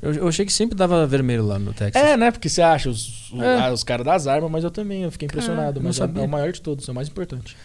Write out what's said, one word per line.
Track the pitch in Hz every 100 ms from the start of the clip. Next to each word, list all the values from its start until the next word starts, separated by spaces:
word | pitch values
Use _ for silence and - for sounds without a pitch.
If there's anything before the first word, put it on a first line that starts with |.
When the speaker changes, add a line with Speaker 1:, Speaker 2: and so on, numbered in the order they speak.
Speaker 1:
Eu, | -
eu | 151 175
achei | 160
que | 202
sempre | - 220 208
dava | 185 175 151
vermelho | 135 131 120 107
lá | 101
no | 101
Texas. | 104 104 247
Speaker 2:
É, | 294 269
né? | 233
Porque | 226 160
você | -
acha | 165 156 135
os, | 113 - - -
o-, | 123
Speaker 1:
É. | 247 254
Speaker 2:
ah, | 127
os | 120
caras | - 120
das | 123 180 139
armas, | 139 160
mas | 160
eu | 170
também, | 170 208 196
eu | 175
fiquei | -
impressionado. | 147 151 - 165
Speaker 1:
Caralho, | 151 139
não | 127
Speaker 2:
Mas | -
é, |
Speaker 1:
sabia. | 170 175
Speaker 2:
é | -
o |
maior | 147 147
de | 180
todos, | - 139 -
é |
o |
mais | 123 147
importante. | - 175 127 110 -